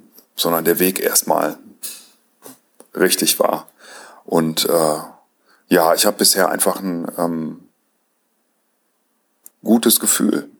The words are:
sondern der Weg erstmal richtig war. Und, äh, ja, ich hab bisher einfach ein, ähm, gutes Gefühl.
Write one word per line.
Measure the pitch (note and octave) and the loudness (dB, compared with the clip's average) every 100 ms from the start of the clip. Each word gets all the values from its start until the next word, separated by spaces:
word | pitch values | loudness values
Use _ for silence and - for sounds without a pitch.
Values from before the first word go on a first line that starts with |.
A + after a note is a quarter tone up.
| _ - _ - | _ -20 _ -4
sondern | E2+ E2 | -2 0
der | E2 E2+ | 0 2
Weg | F#2 G2 | 0 0
erstmal | - - - D#2+ D#2 - - - - - - _ _ _ - - _ _ - | -2 -2 0 0 0 -4 -18 -18 -16 -16 -20 _ _ _ -20 -20 _ _ -14
richtig | - F#2 - - - | 0 2 2 -2 0
war. | - - - _ - - - - | 0 0 -8 _ -20 -20 -20 -20
Und, | - E2+ D#2+ D#2+ - | -2 0 0 -2 0
äh, | E2+ D#2 D2+ - - _ _ _ _ _ | 2 2 -2 -8 -20 _ _ _ _ _
ja, | F2 E2 | 2 4
ich | E2+ G#2 | 2 0
hab | - | 2
bisher | - G2+ F2 | 0 2 0
einfach | - G2 F2+ | 0 -2 -2
ein, | F#2+ E2+ - - | -6 -6 -8 -4
ähm, | E2+ E2 D#2+ D#2+ _ _ _ _ _ _ _ _ _ _ _ _ _ _ _ _ _ _ - _ | -4 -4 -6 -10 _ _ _ _ _ _ _ _ _ _ _ _ _ _ _ _ _ _ -20 _
gutes | - A#2 A2+ - | 2 2 4 0
Gefühl. | G#2+ - G#2+ C#3+ - | 0 0 0 -2 -6